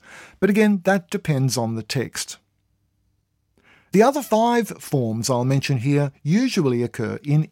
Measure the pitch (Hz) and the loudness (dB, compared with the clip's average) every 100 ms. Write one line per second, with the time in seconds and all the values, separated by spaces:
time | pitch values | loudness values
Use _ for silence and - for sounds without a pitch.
0 | - - - _ 190 208 214 202 190 196 | -16 -20 -20 _ 0 4 4 2 0 0
1 | - 202 - 139 131 120 113 113 107 135 | -2 -6 -2 0 0 0 -2 -4 -6 -6
2 | 110 - - - _ _ _ _ _ _ | -6 -8 -12 -16 _ _ _ _ _ _
3 | _ _ _ _ _ _ _ _ _ 190 | _ _ _ _ _ _ _ _ _ 4
4 | 233 285 240 220 233 240 214 - - 143 | 4 2 0 0 2 0 -2 -6 -4 -2
5 | 117 110 113 123 127 139 - 135 123 143 | -2 -2 -2 0 0 0 0 -2 0 0
6 | 143 - 143 196 254 202 139 120 120 - | 0 -4 -2 0 0 0 0 0 -2 -4
7 | 107 104 - 147 156 | -6 -6 0 0 0